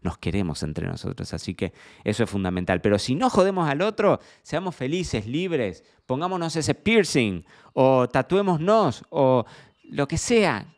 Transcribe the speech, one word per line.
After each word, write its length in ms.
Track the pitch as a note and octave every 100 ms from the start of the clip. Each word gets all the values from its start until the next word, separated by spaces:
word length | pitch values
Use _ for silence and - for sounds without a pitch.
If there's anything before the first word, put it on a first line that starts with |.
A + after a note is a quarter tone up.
nos 160 | F2+ -
queremos 460 | F2 F#2+ F2+ C#2+
entre 240 | D2+ D2+ E2+
nosotros, 480 | E2+ - - F2+
así 200 | D#2+ -
que 200 | - F#2+ - - -
eso 200 | - G#2
es 60 | A2
fundamental. 500 | G2+ F#2 F2+ F2+ F2+
Pero 180 | G#2+ G2+
si 160 | -
no 140 | C#3+ B3+
jodemos 400 | G3+ F#3+ F#3 D#3+
al 140 | C#3
otro, 360 | G3+ A3 G4+ A#2+ - _
seamos 320 | - D3+ F#3+
felices, 520 | - C3 F3 E3+ A#2+ G#2
libres, 580 | C#3+ F#3 D#3 G#2 F2 _ _ -
pongámonos 500 | B2+ F3 F#3 E3 D#3+
ese 180 | D#3
piercing, 720 | C3+ - A3+ F3+ C#3 A2 F2+ - - -
o 340 | - C3 C3 B2
tatuémonos, 960 | C#3 C3 F#3+ G3 E3 E3+ A3+ D#3+ - -
o 340 | D#3+ C3+ B2+ A2+ - - _ -
lo 180 | D3 C#3
que 80 | D#3+
sea 580 | - A#3 F#3 A2 -